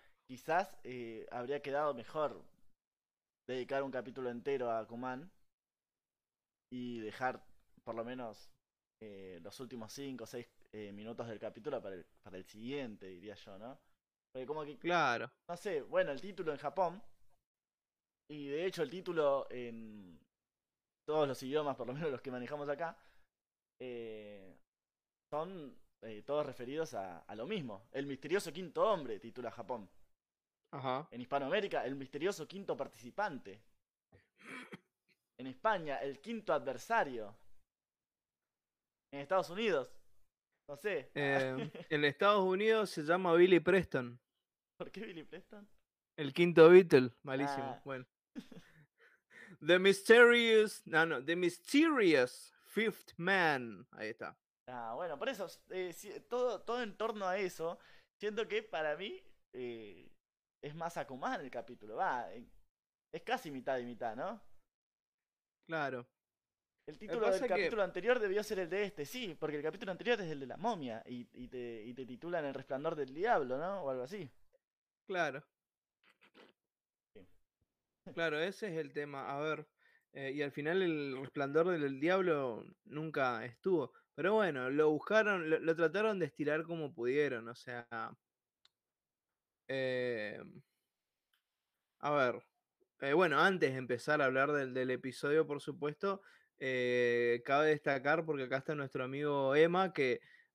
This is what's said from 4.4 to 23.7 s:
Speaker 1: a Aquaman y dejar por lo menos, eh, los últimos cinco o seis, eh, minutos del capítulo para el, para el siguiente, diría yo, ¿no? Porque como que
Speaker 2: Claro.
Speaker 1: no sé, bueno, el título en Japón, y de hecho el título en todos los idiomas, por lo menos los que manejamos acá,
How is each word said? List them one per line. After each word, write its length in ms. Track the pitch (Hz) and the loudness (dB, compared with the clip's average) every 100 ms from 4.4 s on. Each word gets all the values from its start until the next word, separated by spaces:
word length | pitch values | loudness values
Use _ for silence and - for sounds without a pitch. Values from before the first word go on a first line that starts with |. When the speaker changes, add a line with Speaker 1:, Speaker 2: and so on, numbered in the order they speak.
| 139 135 120 | -2 -2 0
Speaker 1:
a 80 | 113 | -2
Aquaman 500 | 107 117 127 127 180 - _ _ _ _ _ _ _ _ _ _ _ _ _ | -4 -8 -8 -8 -12 -20 _ _ _ _ _ _ _ _ _ _ _ _ _
y 260 | 123 123 120 | -12 -8 -8
dejar 460 | 107 - 131 127 - - _ _ - | -10 -4 -4 -4 -12 -20 _ _ -12
por 80 | 113 | -8
lo 80 | |
menos, 460 | 113 127 117 104 - - _ _ _ _ | -8 -8 -10 -12 -20 -20 _ _ _ _
eh, 360 | 110 98 95 87 | -18 -16 -14 -14
los 160 | 85 - | -16 -14
últimos 340 | 127 123 - | -12 -12 -12
cinco 300 | - 139 127 | -12 -10 -10
o 40 | 110 | -10
seis, 200 | 123 120 _ - | -12 -12 _ -20
eh, 180 | 107 104 | -14 -12
minutos 360 | 101 110 117 117 | -12 -12 -10 -10
del 120 | 104 | -8
capítulo 400 | 110 113 127 127 | -10 -10 -8 -6
para 140 | 101 92 | -8 -12
el, 100 | 80 _ | -16 _
para 140 | 104 92 | -18 -16
el 80 | 95 | -16
siguiente, 600 | 104 117 143 127 104 95 | -14 -10 -8 -8 -12 -16
diría 300 | 90 104 98 | -16 -16 -18
yo, 220 | - 98 | -18 -16
¿no? 200 | 117 151 _ _ _ _ _ | -16 -18 _ _ _ _ _
Porque 140 | 131 127 | -12 -8
como 180 | 156 147 | -8 -8
que 140 | 139 | -8
Speaker 2:
Claro. 520 | 170 175 143 117 117 - - | -2 2 2 0 -4 -12 -14
Speaker 1:
no 80 | 170 | -10
sé, 280 | 208 160 | -4 -4
bueno, 280 | 110 170 175 | -2 0 0
el 80 | 135 | -2
título 320 | 196 196 165 | -8 -6 -6
en 60 | 139 | -4
Japón, 440 | 143 185 175 185 - - - - _ _ _ _ _ _ _ _ _ | -6 0 -2 -2 -14 -20 -20 -20 _ _ _ _ _ _ _ _ _
y 160 | 147 139 | -12 -6
de 180 | 147 185 | -4 -4
hecho 160 | 175 | -2
el 80 | 147 | -6
título 560 | 175 180 170 143 139 - | -6 -4 2 2 2 -2
en 680 | 123 120 113 113 104 92 78 _ _ _ _ _ _ _ _ - | -8 -10 -12 -14 -16 -18 -20 _ _ _ _ _ _ _ _ -4
todos 200 | 156 143 | 0 0
los 140 | 123 | -2
idiomas, 320 | 131 151 147 123 | -4 -2 -2 -4
por 100 | 117 | -8
lo 80 | |
menos 160 | 139 160 | -6 -4
los 120 | 123 | -4
que 100 | 135 | -6
manejamos 360 | 123 123 147 143 | -10 -8 -8 -6
acá, 300 | 143 165 - _ - _ _ _ _ _ | -4 -6 -8 _ -20 _ _ _ _ _